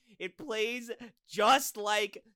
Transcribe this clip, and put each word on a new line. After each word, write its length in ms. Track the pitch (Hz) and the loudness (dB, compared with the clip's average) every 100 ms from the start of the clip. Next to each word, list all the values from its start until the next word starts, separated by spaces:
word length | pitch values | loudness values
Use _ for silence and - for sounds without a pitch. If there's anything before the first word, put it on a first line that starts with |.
| 233 208 | _ -12
it 180 | 185 - | -12 -10
plays 540 | - 220 220 247 233 220 240 _ - | -6 -2 -2 -4 -8 -12 -16 _ -8
just 480 | 196 214 269 - 214 | 2 6 6 2 -4
like 460 | 208 214 208 - _ | 0 0 0 -6 _